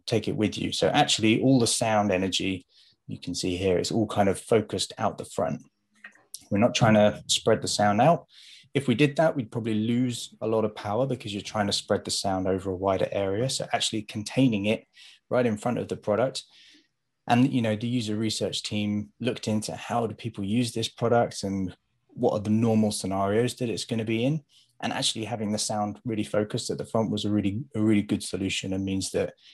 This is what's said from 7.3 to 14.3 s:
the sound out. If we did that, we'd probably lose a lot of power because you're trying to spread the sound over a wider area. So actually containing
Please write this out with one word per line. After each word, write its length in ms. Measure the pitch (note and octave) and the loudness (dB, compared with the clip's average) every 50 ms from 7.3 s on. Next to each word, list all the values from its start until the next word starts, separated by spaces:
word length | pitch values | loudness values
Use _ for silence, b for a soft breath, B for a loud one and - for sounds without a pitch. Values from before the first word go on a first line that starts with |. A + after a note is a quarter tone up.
| - - - A#2 A2 G#2+ - | -2 0 2 2 2 2 0
the 60 | - | -2
sound 320 | - - G#2 G#2 G2+ G#2 | 0 2 2 2 4 4
out. 260 | B2+ D#3 E3+ - - B B B B B B B B B - | 4 4 4 2 0 B B B B B B B B B -4
If 120 | C#3 C#3 | -2 0
we 80 | - A#2+ | 0 2
did 220 | G#2+ D3 D3 C#3+ | 4 4 2 4
that, 180 | - D#3+ D#3+ - | 2 2 2 2
we'd 160 | C#3+ A2+ G#2+ | 0 -4 -6
probably 240 | - B2 A2 A#2 A2 | -6 -6 -4 -2 0
lose 580 | G#2+ G#2+ A2+ A#2+ B2 B2+ B2 A#2+ - - - - - | 0 0 0 0 0 0 0 -2 -4 -8 -14 -12 -8
a 60 | A2+ | -4
lot 180 | A2 A2 A2 G#2+ | 0 0 2 0
of 120 | G#2 G#2+ | 0 -2
power 280 | - - G#2 G#2 A#2 C3+ | -6 -6 -2 -2 0 0
because 300 | C#3 B2+ A#2+ - A2+ G2+ | 0 -2 -4 -6 -8 -8
you're 80 | G2+ F#2 | -8 -8
trying 240 | - - G#2+ G2+ | -4 -2 -2 0
to 60 | G2+ G2 | 0 -2
spread 320 | - - - G#2 G2 - | -2 0 0 0 0 0
the 80 | F2+ - | -2 -4
sound 340 | - - G2 F#2+ F#2+ F#2+ | -2 -2 -2 -2 0 0
over 240 | F#2+ F#2+ F#2+ F2+ F#2+ | 0 0 0 -2 -4
a 60 | F#2 | -4
wider 320 | F2+ F#2+ G2 F#2+ F#2 G2 - | -2 0 0 2 2 0 -2
area. 400 | - G2+ G2 F#2+ G2 G#2+ B2 C3+ | -2 -2 -2 -2 -2 -2 -2 -2
So 160 | - - - - - | -4 -4 -4 -4 -2
actually 300 | A2+ - - A2+ A2 G#2 | -2 -2 -2 -4 -4 -6
containing 640 | - - A2 G#2 - | -6 -8 -8 -8 -2